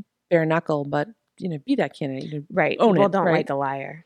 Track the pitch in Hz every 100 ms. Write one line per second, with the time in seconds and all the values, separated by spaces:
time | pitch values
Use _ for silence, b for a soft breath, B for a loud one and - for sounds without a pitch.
0 | - _ _ 170 160 165 - 151 143 147
1 | 214 - _ - 180 151 247 262 147 -
2 | 139 131 151 151 143 165 151 - 214 180
3 | 202 190 175 165 - 139 139 139 139 156